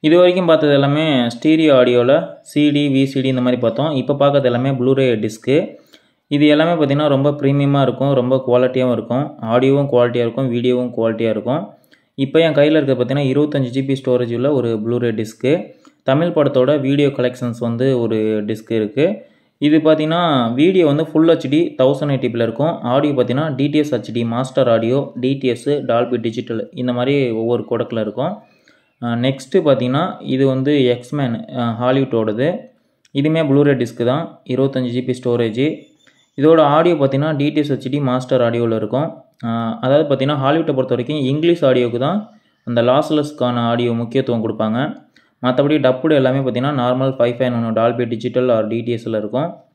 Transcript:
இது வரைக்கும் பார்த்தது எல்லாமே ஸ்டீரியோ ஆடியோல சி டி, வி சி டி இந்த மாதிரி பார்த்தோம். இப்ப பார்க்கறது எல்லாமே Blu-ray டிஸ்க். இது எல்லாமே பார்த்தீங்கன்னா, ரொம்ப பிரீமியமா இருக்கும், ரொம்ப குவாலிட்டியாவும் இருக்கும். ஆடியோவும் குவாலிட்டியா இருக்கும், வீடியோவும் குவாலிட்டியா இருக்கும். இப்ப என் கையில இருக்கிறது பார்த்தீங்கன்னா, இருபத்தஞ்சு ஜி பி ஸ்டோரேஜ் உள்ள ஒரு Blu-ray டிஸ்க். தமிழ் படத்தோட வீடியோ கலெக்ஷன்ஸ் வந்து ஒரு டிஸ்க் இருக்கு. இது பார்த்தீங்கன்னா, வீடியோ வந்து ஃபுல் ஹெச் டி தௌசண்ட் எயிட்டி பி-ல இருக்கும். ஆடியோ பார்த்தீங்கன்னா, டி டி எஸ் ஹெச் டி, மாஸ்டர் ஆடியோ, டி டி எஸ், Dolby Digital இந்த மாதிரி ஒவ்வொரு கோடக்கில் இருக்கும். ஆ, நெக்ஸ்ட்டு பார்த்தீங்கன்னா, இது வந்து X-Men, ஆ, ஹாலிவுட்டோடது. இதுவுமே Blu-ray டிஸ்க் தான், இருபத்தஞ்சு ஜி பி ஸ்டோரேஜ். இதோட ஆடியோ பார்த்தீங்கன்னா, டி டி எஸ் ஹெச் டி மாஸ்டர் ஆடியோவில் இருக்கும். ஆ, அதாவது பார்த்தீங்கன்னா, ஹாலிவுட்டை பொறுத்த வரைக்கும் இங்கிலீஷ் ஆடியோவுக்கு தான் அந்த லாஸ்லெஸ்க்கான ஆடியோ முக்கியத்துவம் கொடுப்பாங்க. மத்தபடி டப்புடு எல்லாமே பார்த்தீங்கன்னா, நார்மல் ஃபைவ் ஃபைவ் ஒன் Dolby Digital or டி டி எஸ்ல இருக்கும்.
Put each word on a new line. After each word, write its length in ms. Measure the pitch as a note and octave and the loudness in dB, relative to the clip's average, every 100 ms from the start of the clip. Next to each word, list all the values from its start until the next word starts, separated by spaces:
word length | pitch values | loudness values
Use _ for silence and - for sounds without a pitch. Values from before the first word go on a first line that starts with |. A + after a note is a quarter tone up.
இது 160 | D#3 E3+ | 6 6
வரைக்கும் 300 | F3+ F3+ F3 | 6 4 4
பார்த்தது 260 | D#3 D3 | 4 4
எல்லாமே 320 | C#3+ C#3 D3 D#3+ C3+ A#2+ | 2 2 0 0 0 0
ஸ்டீரியோ 480 | A#2+ D3+ D#3+ D#3 | 0 2 4 4
ஆடியோல 680 | C3 B2 B2 A#2+ D3 F3 - | 6 6 4 4 2 0 -14
சி 300 | - D3 D3 | -8 0 2
டி, 180 | C#3+ D3 | 2 0
வி 180 | C3+ C3+ | 0 0
சி 140 | C3+ | 0
டி 80 | C3 | -2
இந்த 120 | B2+ | 0
மாதிரி 220 | B2 B2 | 0 0
பார்த்தோம். 280 | A#2+ A2+ D3+ | 0 0 -2
இப்ப 240 | C#3+ A#2+ | -2 -2
பார்க்கறது 300 | C#3 C#3+ C#3 | 0 2 2
எல்லாமே 260 | B2+ A#2+ C3 | 2 0 -2
Blu-ray 500 | C3+ B2 C3+ C3 A2 | 0 0 2 2 0
டிஸ்க். 580 | A2 - - C#3+ G#3 - _ - _ _ _ | -4 -6 0 0 0 -10 _ -20 _ _ _
இது 200 | C#3+ D3+ | 2 4
எல்லாமே 380 | D3 D#3+ E3+ | 4 2 2
பார்த்தீங்கன்னா, 240 | C#3+ C#3 D3+ | 0 2 2
ரொம்ப 220 | C#3 C#3 | 2 0
பிரீமியமா 520 | D3 C#3 C#3+ C#3+ C#3 | 0 0 2 2 2
இருக்கும், 300 | C3 A2+ C#3 | 0 0 0
ரொம்ப 300 | C3+ B2 C3 B2+ | 0 2 0 2
குவாலிட்டியாவும் 460 | B2 B2+ B2+ B2+ | 2 2 0 0
இருக்கும். 460 | A#2 G#2+ A#2+ C#3+ - | -2 -2 -4 -4 -8
ஆடியோவும் 480 | A2+ A#2+ C3 C#3 C#3 | 0 2 2 2 2
குவாலிட்டியா 240 | B2 A#2+ B2 | 2 2 0
இருக்கும், 360 | A#2 A#2 C3+ | -2 -2 -2
வீடியோவும் 400 | A#2+ B2 B2 B2 A#2 | 0 0 0 -2 -2
குவாலிட்டியா 320 | A2+ A2 A2+ | -2 0 -2
இருக்கும். 460 | G#2+ A#2 C#3+ G3+ - _ _ _ | -2 -4 -4 -6 -16 _ _ _
இப்ப 260 | - C3+ D#3+ | -6 -2 2
என் 120 | E3 | 2
கையில 240 | D3 D3 D#3 | 4 4 4
இருக்கிறது 280 | C#3 B2 | 2 0
பார்த்தீங்கன்னா, 220 | B2 C3+ C#3 | 0 0 0
இருபத்தஞ்சு 420 | C3+ D3 D3 B2+ | 0 0 -2 -4
ஜி 160 | C3 | -4
பி 80 | C3+ | -2
ஸ்டோரேஜ் 420 | C3 C3 B2 A#2+ | -4 0 0 0
உள்ள 180 | A#2 C3+ | -2 0
ஒரு 280 | C#3+ A#2 A2 | 0 -2 -2
Blu-ray 280 | A2 A#2+ A#2+ | -2 -2 -2
டிஸ்க். 560 | G#2+ G#2+ - B2+ E3+ - - _ _ | -4 -6 -4 -2 -2 -2 -18 _ _
தமிழ் 260 | - C#3 E3+ | -2 0 2
படத்தோட 520 | E3 C#3 C3+ B2+ D3 | 2 2 2 2 2
வீடியோ 280 | C3 C#3+ C#3+ | 0 0 0
கலெக்ஷன்ஸ் 500 | C#3 B2 B2 A#2+ A#2 | 0 -4 -2 -8 -4
வந்து 420 | A#2+ A#2 C3 B2+ | -4 -2 0 0
ஒரு 440 | A#2 A2 G#2+ G#2+ G#2 | 0 0 0 -2 -4
டிஸ்க் 260 | G#2+ - | -8 -4
இருக்கு. 640 | A2+ G#2 C3 E3 G#3 - _ _ _ | -2 -2 0 -2 -2 -12 _ _ _
இது 200 | C#3+ D#3 | 2 4
பார்த்தீங்கன்னா, 760 | D3 D#3 D3+ E3 F3 C#3 A#2 | 4 2 2 0 2 2 0
வீடியோ 320 | B2 E3 F#3+ D#3+ | 2 2 4 2
வந்து 200 | C#3+ D#3+ | 2 -2
ஃபுல் 220 | D#3 E3 | 2 2
ஹெச் 200 | D#3+ C3+ | 2 2
டி 260 | D3 E3+ - | 0 0 2
தௌசண்ட் 320 | C3 C#3 D3 | 0 2 -2
எயிட்டி 200 | C#3 B2+ | -2 -2
பி-ல 120 | A#2 | -2
இருக்கும். 400 | A#2 A2+ D#3 - | -2 0 -4 -2
ஆடியோ 300 | B2 C3 D3 | -2 0 0
பார்த்தீங்கன்னா, 420 | C3+ B2 B2 D#3 | 0 0 0 -4
டி 140 | B2+ D3 | -2 0
டி 100 | D3+ | 0
எஸ் 160 | D3 | 0
ஹெச் 180 | B2 - | -4 -4
டி, 120 | A#2 | -4
மாஸ்டர் 440 | A#2 A#2 C3+ - B2+ | -4 -4 -2 0 2
ஆடியோ, 440 | A2+ A2+ C3+ C#3 | 2 2 -2 -2
டி 200 | - B2+ | -4 -4
டி 140 | C#3 C3 | -2 -2
எஸ், 200 | A#2 - | -2 -2
Dolby 500 | C#3+ B2+ A#2 B2 B2 | -2 0 0 0 -2
Digital 460 | A2+ A2 A#2+ A2+ - | -4 -6 -8 -8 -8
இந்த 220 | - B2 | -6 -4
மாதிரி 380 | B2 B2+ C#3+ B2+ | -2 0 0 0
ஒவ்வொரு 360 | A2 A2+ A#2+ G#2 | -2 -2 -2 -2
கோடக்கில் 300 | A#2 A#2 A2+ | -4 -4 -4
இருக்கும். 420 | G#2+ G#2 D3 G#3 _ _ _ _ _ _ | -6 -4 -6 -6 _ _ _ _ _ _
ஆ, 120 | A#2+ | -6
நெக்ஸ்ட்டு 400 | A2+ B2+ C#3 - | -2 -2 -4 -2
பார்த்தீங்கன்னா, 640 | F#3+ D#3 B2+ B2 C3+ F3+ - | 0 2 2 0 -2 -2 -6
இது 260 | D3 C3 C3+ | -6 0 0
வந்து 260 | C3 C3+ | 0 0
X-Men, 840 | D3 B2 A#2+ - D3 C3+ A2+ - B2+ | 2 2 0 -4 -4 -4 -4 -8 -6
ஆ, 220 | A#2 A2 | -4 -2
ஹாலிவுட்டோடது. 760 | B2 C3+ C3 A#2 A2 G#2+ C#3+ F#3+ - _ _ _ _ | 0 0 0 -2 -2 -2 -2 -4 -10 _ _ _ _
இதுவுமே 280 | C#3 D3 D#3+ | -4 0 0
Blu-ray 340 | D#3 C#3 C#3+ C3 | 2 4 4 2
டிஸ்க் 280 | A#2+ - | -2 -2
தான், 360 | A#2+ C#3 E3+ - | -2 -2 -4 -14
இருபத்தஞ்சு 440 | - B2+ C3+ C3+ B2 | -6 -2 0 -2 -4
ஜி 140 | B2 | -4
பி 180 | B2 B2 | -4 -4
ஸ்டோரேஜ். 640 | B2+ A#2+ A#2 A2 C#3+ - - _ _ _ _ - | -2 0 0 0 -2 -4 -14 _ _ _ _ 0
இதோட 240 | D3 E3 | 4 6
ஆடியோ 340 | D3 D3 E3+ | 6 4 4
பார்த்தீங்கன்னா, 420 | E3 C3+ C3 D3+ D3 | 2 0 0 -2 -2
டி 140 | C#3+ | -2
டி 100 | D3 | -2
எஸ் 120 | C#3+ | -2
ஹெச் 180 | C3 B2+ | -2 -4
டி 100 | C#3+ | -4
மாஸ்டர் 400 | C3+ B2+ B2+ C3 | -2 -2 0 0
ஆடியோவில் 360 | A#2 A#2 A#2 A2 | 2 0 -2 -2
இருக்கும். 480 | G#2 A#2+ D#3+ - _ _ | -2 -4 -4 -8 _ _
ஆ, 340 | A#2+ A#2 A2+ A2+ | -6 -4 -4 -4
அதாவது 340 | B2+ C#3+ D#3 | 0 2 2
பார்த்தீங்கன்னா, 240 | B2+ C3+ D3 | 0 0 0
ஹாலிவுட்டை 360 | C3+ D#3+ D#3 | 0 0 0
பொறுத்த 220 | C3 B2+ A#2+ | -2 -2 -2
வரைக்கும் 220 | B2 D3+ | -4 -4
இங்கிலீஷ் 460 | C3 D3 E3 E3+ | -2 0 0 2
ஆடியோவுக்கு 340 | C#3 B2+ A#2+ A#2 | 2 2 0 -2
தான் 320 | C#3 G3 G#3 _ _ _ | -2 -2 -6 _ _ _
அந்த 180 | - A#2+ | -4 0
லாஸ்லெஸ்க்கான 760 | A#2 C3 D3+ D3+ D3 - B2 A#2+ | 2 2 2 -2 -2 -4 -4 0
ஆடியோ 340 | A#2 A#2+ A#2+ | -2 0 -2
முக்கியத்துவம் 560 | A#2 A#2 C3+ B2+ A#2 A2 | -2 -2 -4 -2 -2 -4
கொடுப்பாங்க. 600 | G#2+ A2 A2+ D3 - _ _ _ _ | -4 -2 -2 -4 -8 _ _ _ _
மத்தபடி 340 | B2 B2+ C#3+ D3+ | -4 0 2 2
டப்புடு 360 | C3 B2+ D#3+ | 2 0 2
எல்லாமே 260 | D3 B2+ C3+ | 2 2 0
பார்த்தீங்கன்னா, 360 | C3 A#2 C3+ C#3+ | -2 -2 -2 -2
நார்மல் 360 | B2 B2+ C3+ | -2 0 -2
ஃபைவ் 220 | C3 A#2+ | 0 -2
ஃபைவ் 220 | B2 B2+ A#2+ | 0 -2 -2
ஒன் 180 | A2+ | -2
Dolby 300 | A2 A#2 B2 A#2+ | 0 0 0 -4
Digital 400 | A2+ A#2+ B2 B2+ | -4 -4 -2 0
or 140 | A2+ G#2+ | 0 0
டி 100 | A#2 | -4
டி 120 | A#2 | -4
எஸ்ல 260 | A#2 A2+ A2 | -6 -4 -6
இருக்கும். 320 | G#2 A#2+ E3 G3+ _ | -4 -4 -6 -8 _